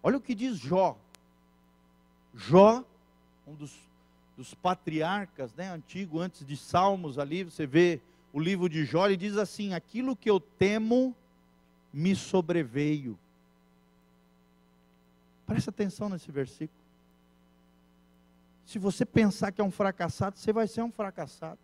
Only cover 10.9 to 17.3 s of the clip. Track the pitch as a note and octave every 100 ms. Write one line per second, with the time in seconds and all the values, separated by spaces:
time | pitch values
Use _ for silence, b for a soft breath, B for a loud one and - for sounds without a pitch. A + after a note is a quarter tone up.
10.9 | B3 C4 A#3+ _ _ _ _ _ _ _
11.9 | C#3 F3 F#3+ - F#3 E3 E3+ C3+ B2 D3
12.9 | D3+ C3 G2+ _ _ _ _ _ _ _
13.9 | _ _ _ _ _ _ _ _ _ _
14.9 | _ _ _ _ _ - A3+ - G3 G3+
15.9 | - G#3 F3+ - C#3 C3 - D#3 _ _
16.9 | _ _ _ _